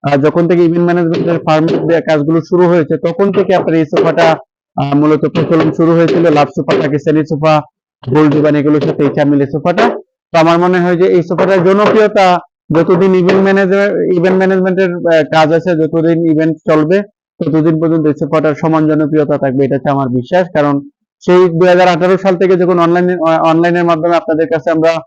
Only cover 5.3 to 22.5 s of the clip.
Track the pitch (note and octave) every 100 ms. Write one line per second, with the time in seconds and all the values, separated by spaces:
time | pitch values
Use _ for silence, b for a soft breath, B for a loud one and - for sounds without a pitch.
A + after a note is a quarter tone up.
5.3 | E3 D3+ E3 D#3 - E3 E3 E3 E3+ E3
6.3 | D3 C#3+ - C#3 C3 C3+ C#3+ D3+ D#3 D3+
7.3 | D3+ D#3 D3+ D3 _ _ _ - C#3+ D#3
8.3 | C#3+ D3+ D3 C#3+ D3 D3 D3 C#3+ D3+ C#3+
9.3 | C#3+ C#3 D#3 E3 F3 A#3 - - _ _
10.3 | E3 D#3+ E3+ F3+ F3+ F3 F3 F#3+ F#3 E3+
11.3 | F3 F#3 F#3+ F3 F#3+ G#3+ A3 G#3+ G#3 F#3
12.3 | F3 - _ _ D#3 E3 F3+ F#3+ F#3 F3+
13.3 | F#3+ F#3+ G3 G3 G3 G3+ - F3+ F3+ F3+
14.3 | F#3 F#3+ F#3+ F#3 F#3 F#3+ F3 E3+ E3 D3
15.3 | D#3+ D#3 E3 E3 E3 D#3 E3 D#3+ E3 E3
16.3 | D3+ D#3+ D#3 - D#3 D3+ F#3+ G3+ _ _
17.3 | _ E3 D#3 D#3 D#3+ D#3+ E3 D3+ C#3+ C#3+
18.3 | D#3 D#3 C#3 E3 D#3+ D#3 D3+ D3+ D#3 C#3+
19.3 | C#3+ C#3 C3 C3+ C#3 D3 C#3 C3+ B2+ B2
20.3 | F3+ F3+ D#3+ D3 C#3+ C#3+ _ _ _ -
21.3 | F3+ F#3 E3 F3+ F3+ F3+ E3+ F3+ F#3 F#3+
22.3 | F3+ F#3